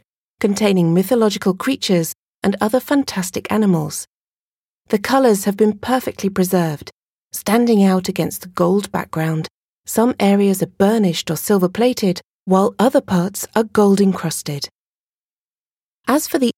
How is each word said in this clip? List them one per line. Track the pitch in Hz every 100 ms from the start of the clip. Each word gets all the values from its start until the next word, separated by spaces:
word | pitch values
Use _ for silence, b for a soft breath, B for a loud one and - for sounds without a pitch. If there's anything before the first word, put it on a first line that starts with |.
| - _ _ -
containing | 214 202 214 190 165
mythological | 170 190 247 220 202 202 185
creatures | - 269 - 180 160 - _ _
and | 196 202
other | 208 254
fantastic | - 285 277 - 180 - -
animals. | 208 208 170 151 - - _ _ _ _ _ _ _ -
The | 214
colors | 202 269 262 202 196
have | 196
been | 214 214
perfectly | - 254 - - 196
preserved, | 196 180 185 165 143 - - _ _ _
standing | - - 220 240 220
out | 196 185 185
against | 180 165 -
the | 185
gold | - 175 196 202
background. | - - 165 160 160 160 _ _ _ -
Some | - 233 -
areas | 196 202 202 185
are | 185
burnished | - 196 226 196 160 -
or | 156
silver-plated, | - 202 180 185 240 247 196 175 - _ -
while | 190 196 -
other | 220 277
parts | - 185 180 196 - 214
are |
gold | 220 - 202 196
encrusted. | 196 180 165 - - 143 - _ _ _ _ _ _ _ _ _ _ _ _ _ -
As | 277 -
for | 302
the | 247